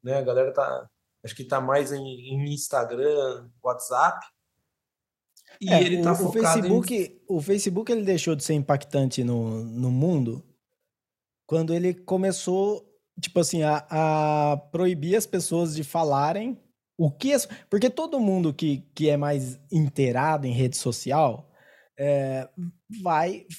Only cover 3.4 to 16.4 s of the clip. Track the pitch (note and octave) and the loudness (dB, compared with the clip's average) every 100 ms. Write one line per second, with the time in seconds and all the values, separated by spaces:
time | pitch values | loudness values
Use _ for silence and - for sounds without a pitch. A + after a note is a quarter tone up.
3.4 | A#2+ _ B2 B2 - B2+ C3 - - _ | -14 _ -6 -4 -2 2 2 0 -10 _
4.4 | _ _ _ _ _ _ _ _ _ _ | _ _ _ _ _ _ _ _ _ _
5.4 | _ - F#3+ E3+ F3 F3+ E3+ F3 F3+ A3 | _ -8 2 4 4 2 2 2 2 2
6.4 | E3 F#3+ F3+ A3+ A#3 A3+ F3 - - E3+ | 4 4 4 2 2 -2 -4 -8 -6 -4
7.4 | D3 G3+ G3 F3+ A3+ A3+ G3 F3 F3 D3+ | 0 0 0 -2 0 0 0 0 0 -2
8.4 | - D#3 C#3 C#3+ - C#3+ C3+ C3 A#2+ A#2+ | 0 0 2 0 0 0 0 0 -2 0
9.4 | A2+ A2 A2+ A#2 B2+ B2+ E3 D#3 A#2 A2 | -2 -4 -6 -4 0 2 2 2 0 -6
10.4 | - _ _ _ _ _ _ _ _ _ | -12 _ _ _ _ _ _ _ _ _
11.4 | - D#3+ D#3+ E3+ F3+ F3+ - F#3+ F#3+ F#3 | -2 0 2 0 0 -2 -2 0 0 -2
12.4 | - F#3 G3+ G#3 - _ _ - - F3+ | 0 0 0 -2 -8 _ _ -10 -2 0
13.4 | E3 E3+ D3+ D3+ - D#3 D#3 D#3 D3+ D3+ | 2 2 2 0 0 0 2 2 2 2
14.4 | D3 C#3+ - E3+ F#3 E3+ E3 G#3+ G#3+ F#3 | 2 0 -2 0 0 0 0 0 0 -4
15.4 | - E3+ E3+ D3+ C#3+ E3 D#3 C#3 D3 G3 | -2 -2 -2 -4 -4 -2 2 2 2 0